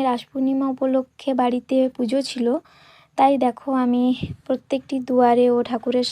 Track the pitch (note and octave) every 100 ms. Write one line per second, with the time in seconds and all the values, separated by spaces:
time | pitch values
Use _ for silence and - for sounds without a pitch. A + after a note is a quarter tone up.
0 | C4 A#3+ - C#4 C4 C4+ C4+ B3+ C4 C4
1 | B3+ - - B3+ B3 B3 - C4 C4 B3+
2 | A#3+ C4+ C4 B3 A#3+ D4 - _ - -
3 | _ - C4+ C#4 B3+ A#3 - C4 B3 B3
4 | B3 B3 - - - C4 - C4+ - C4+
5 | B3 B3 B3 A#3+ B3 A#3+ A#3+ A#3 A#3+ B3
6 | A#3+